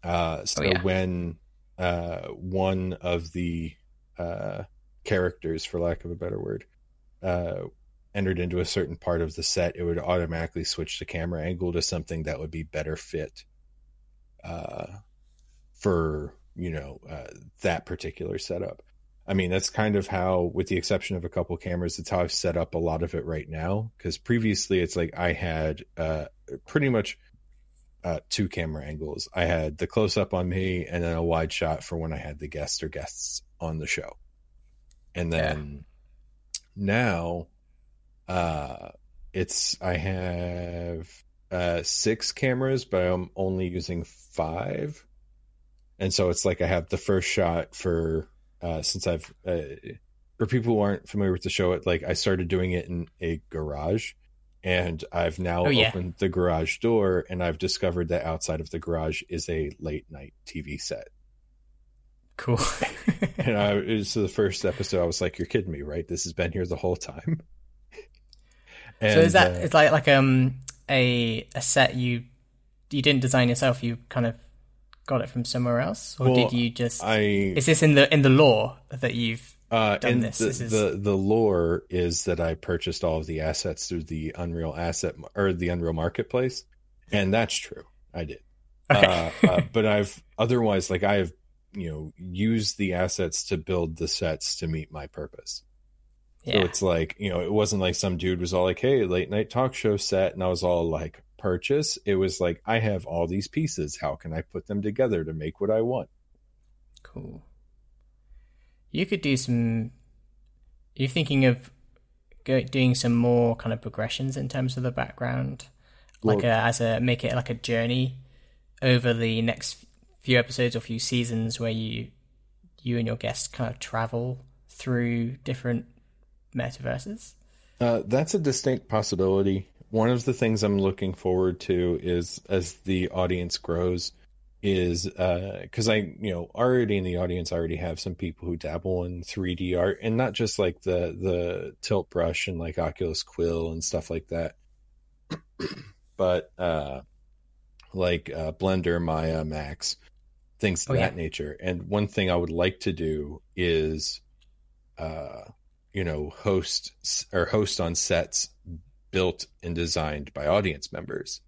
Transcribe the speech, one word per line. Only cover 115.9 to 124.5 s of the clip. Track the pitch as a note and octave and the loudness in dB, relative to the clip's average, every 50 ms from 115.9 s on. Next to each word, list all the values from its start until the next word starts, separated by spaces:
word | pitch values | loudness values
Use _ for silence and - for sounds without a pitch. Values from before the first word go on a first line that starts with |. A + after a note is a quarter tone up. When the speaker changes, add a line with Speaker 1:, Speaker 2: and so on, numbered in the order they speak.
| - - - - _ - - | -20 -20 -20 -20 _ -2 2
Speaker 2:
like | A2 G#2+ G2+ G2+ | 2 4 4 4
Speaker 1:
Well | |
Speaker 2:
a, | A#2+ A2+ | 4 4
as | A2 A2+ A#2 A#2 - | 4 4 2 2 2
a, | A#2+ A#2 A#2 - | 0 0 2 2
make | B2 B2+ B2 A#2+ - | 2 0 0 0 0
it | A#2 A#2 | -2 -2
like | B2 B2+ - | -2 -2 -4
a | A#2+ | -6
journey | A#2 - - A#2+ A#2 A#2 A#2 B2 B2+ B2+ C3 C3 - - - - - - - _ _ _ _ _ - | -6 -2 -2 0 0 0 0 0 0 0 -2 -2 -8 -16 -20 -20 -20 -20 -20 _ _ _ _ _ -2
over | - C3 B2+ B2 A#2 B2 A#2 | 2 4 4 4 4 2 2
the | A2+ A#2 A2+ A2 A2+ | 2 2 0 2 2
next | A2+ A#2 - - - - - - - - _ _ _ _ _ _ | 2 0 0 -2 -6 -8 -8 -10 -16 -20 _ _ _ _ _ _
few | - - B2+ B2 | 0 4 4 4
episodes | A#2 - B2+ - B2 A#2+ A#2+ | 4 2 0 0 0 0 0
or | A2+ | -2
few | - - A#2 A2+ | -6 -4 -6 -4
seasons | - - B2+ B2 A#2+ A#2 A#2 A2+ A2+ A2+ A#2 - | -2 0 0 0 0 0 0 -2 -2 -2 -2 -2
where | A#2 A2+ | -2 -2
you, | A2 A2 A2 A2 A2+ A2+ A2+ - _ _ _ _ _ _ _ _ _ _ _ - _ _ | -2 -2 -4 -4 -6 -8 -8 -10 _ _ _ _ _ _ _ _ _ _ _ -20 _ _
you | - B2 A#2+ | -4 -2 0
and | A#2 A2+ | 0 0
your | A2+ A2+ | 0 -2
guests | A#2 - A2 A2+ - - | -2 -4 -4 -4 -4 -6
kind | - - - B2 A2+ | -6 -4 -6 -6 -6
of | - - | -6 -8
travel | - - - A2+ A2+ A2+ - A#2 A#2+ B2+ B2+ C3 - - | -10 -6 -2 -2 -2 -2 -2 -4 -4 -4 -6 -8 -12 -20